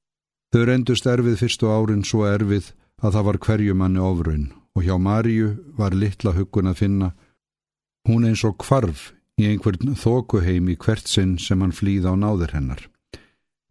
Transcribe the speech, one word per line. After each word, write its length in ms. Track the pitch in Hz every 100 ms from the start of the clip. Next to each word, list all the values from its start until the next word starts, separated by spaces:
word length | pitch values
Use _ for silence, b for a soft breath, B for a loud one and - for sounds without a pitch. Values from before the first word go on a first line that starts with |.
| _ _ _ _ _
Þau 80 | 117 117
reyndust 400 | 127 123 113 131
erfið 300 | 123 120 110
fyrstu 300 | 117 - 110
árin, 320 | 110 107 104 98
svo 220 | 110 104
erfið 400 | 101 101 101 - - _ -
að 160 | 107 104
það 100 | 101
var 140 | 98 -
hverjum 340 | 107 104 95
manni 180 | 92 92
ofraun 460 | 95 87 82 76 71 - _ 95
og 100 | 90
hjá 100 | 92
Maríu 480 | 95 107 113 110 107 104 - -
var 160 | 98 95
litla 380 | 101 - 104 87
huggun 320 | 95 104 92
að 100 | 87
finna, 260 | 101 98 92 - b b _ _ _ _ _ _ -
hún 220 | 113 117
eins 140 | 107 110
og 160 | -
hvarf 480 | - 135 95 71 - - _ -
í 60 | 104
einhvern 460 | 104 107 90 135 123
þokuheim 720 | 117 123 - 104 87 90 90
í 60 | 85
hvert 300 | - 107 -
sinn 240 | 104 92 87
sem 200 | - 95
hann 120 | 95 85
flýði 360 | 98 98 90
á 40 | 92
náðir 380 | 104 98 80 76
hennar. 280 | 65 65 - _ _ B B B B _ _